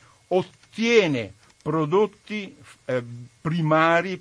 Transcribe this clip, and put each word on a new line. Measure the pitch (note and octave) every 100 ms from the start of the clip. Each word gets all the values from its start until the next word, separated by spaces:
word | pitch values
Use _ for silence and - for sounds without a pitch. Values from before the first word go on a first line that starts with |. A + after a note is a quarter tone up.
| _ _ -
ottiene | F#3 F3+ _ _ - A3+ A#3 F3+ C3 G2 - _ _
prodotti, | D#3 D#3+ D3+ F#3+ G#3 - - G#3 F#3+ C#3+ - - -
eh, | B2+ A#2+ A#2+ B2 _
primari | D#3+ E3+ D#3 D#3 E3 E3+ F#3 F3+